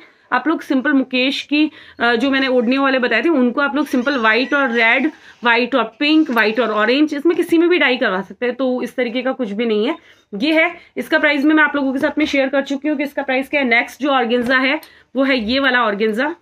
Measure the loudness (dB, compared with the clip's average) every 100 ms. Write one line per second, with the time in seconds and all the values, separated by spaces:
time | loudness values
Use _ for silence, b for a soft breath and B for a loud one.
0 | B B B -4 -2 -4 -2 -2 0 0
1 | 0 -2 -2 -2 -4 0 0 B B B
2 | 0 2 0 0 0 0 2 0 2 0
3 | 0 0 0 2 0 0 -2 -2 -2 -2
4 | -2 0 2 2 0 0 0 2 2 2
5 | 0 B B B 0 0 2 0 -2 -2
6 | 2 2 2 2 0 0 0 0 2 2
7 | 2 2 0 0 2 2 4 4 2 2
8 | 0 -2 -6 -6 -6 -2 -2 -2 -6 -4
9 | -4 -2 -4 -4 -6 -4 -2 0 0 -4
10 | b b b -4 0 2 0 -2 B -10
11 | -2 0 2 2 2 4 2 0 -2 -2
12 | -2 -2 -2 0 0 0 -2 -4 -2 -2
13 | -4 -6 -4 -4 -2 -2 0 0 -2 -4
14 | 0 0 2 0 0 0 0 -2 B B
15 | B -2 0 0 0 0 2 2 0 0
16 | -2 0 -4 -6